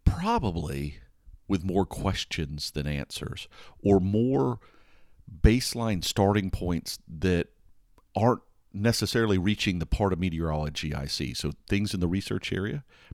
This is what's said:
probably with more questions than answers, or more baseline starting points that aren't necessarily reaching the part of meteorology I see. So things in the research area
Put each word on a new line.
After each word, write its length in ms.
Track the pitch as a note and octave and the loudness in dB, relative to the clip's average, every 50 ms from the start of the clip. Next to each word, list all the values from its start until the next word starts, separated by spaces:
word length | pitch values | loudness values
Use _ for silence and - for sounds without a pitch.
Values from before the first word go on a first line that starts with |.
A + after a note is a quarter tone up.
| - | 2
probably 960 | - - E3+ F3+ A3 A#3+ A3 C#3 G2+ E2+ F2 D#2 - C#2+ C#2 C#2+ D2 - - - - _ _ _ - - - _ | 2 2 2 2 0 0 0 0 0 -2 -2 -4 -4 -4 -4 -6 -6 -8 -12 -18 -20 _ _ _ -20 -20 -14 _
with 180 | - G2 E2+ E2+ | -2 -2 -2 0
more 220 | F#2+ F2 G2 F#2 | 0 0 0 0
questions 880 | - - - - G2 F#2 - - - - F2 D#2 C#2+ D2+ D2 - - | 0 -2 -2 -2 0 0 -2 -4 -6 -4 -4 -4 -4 -6 -8 -8 -8
than 140 | - D2+ C#2 | -6 -4 -4
answers, 640 | D2 D2 C#2+ - - - - - - - - - - - - - - - - | -2 -2 -4 -6 -6 -8 -10 -8 -8 -8 -10 -14 -16 -18 -20 -20 -20 -10 0
or 180 | - G2+ G2 F#2+ | 4 6 6 6
more 580 | F#2 G2 G2+ A2 A#2+ C3 C3+ C3+ C3+ B2+ A#2+ - - - - - - - - - - - - - - - - D#2+ | 6 4 2 2 2 2 2 2 0 0 -2 -4 -8 -16 -20 -20 -20 -20 -20 -20 -20 -20 -20 -20 -20 -20 0 4
baseline 640 | - G#2+ A#2 B2+ - - - A#2+ A#2 A2+ G2+ E2+ - | 6 6 6 6 2 -2 -4 -2 -2 -2 -2 -2 -2
starting 460 | - - G#2+ G2 G2 G2+ G#2+ F#2+ F#2 | -2 2 4 4 4 4 4 2 -2
points 480 | - - F2+ F2 E2+ D#2+ - - - - - - | -4 -4 -2 -2 -2 -2 -4 -6 -10 -12 -14 -14
that 380 | E2 D2+ E2 F#2 F2 E2+ - - _ _ _ - - - _ _ _ _ _ _ - | -8 -2 0 2 2 2 0 -2 _ _ _ -20 -20 -20 _ _ _ _ _ _ -2
aren't 280 | G2 G#2+ B2 A#2 - - _ _ _ _ _ | 2 2 2 2 2 -2 _ _ _ _ _
necessarily 680 | - G2+ G#2 A#2 A2+ - G#2+ - - A#2 A2+ G#2+ G2 F#2 | -4 0 2 2 2 2 0 0 2 2 4 4 4 4
reaching 400 | F2 G#2 G#2 - - G#2 F2+ E2+ | 4 2 2 2 0 0 0 -2
the 80 | D#2+ | -2
part 260 | - - - G#2+ G2 | -2 0 2 2 2
of 60 | F2+ E2+ | 2 0
meteorology 760 | F#2 F2+ E2 D#2+ E2 D#2+ D#2 D#2 D2+ D2+ D2+ - D#2+ D2+ D2 | 0 -2 -2 -2 -2 -2 -2 -2 -2 -4 -6 -6 -6 -6 -4
I 120 | C#2+ C#2+ | -6 -6
see. 260 | D2+ - - D2 - | -6 -4 -4 -4 -6
So 200 | - - - D2+ D2 - _ - | -6 -4 -6 -6 -6 -8 _ -2
things 260 | G2+ G2+ G#2 G2+ - | 0 0 0 0 -2
in 60 | F#2 | -2
the 60 | F2 | 0
research 460 | E2+ F2+ G2 - - G#2+ G2 - - | 0 0 -2 -2 -4 -6 -6 -6 -4
area 320 | F#2+ F#2 G2 G#2+ D#3 D3 - _ - - - - | -4 -4 -4 -4 -6 -8 -8 _ -20 -20 -20 -20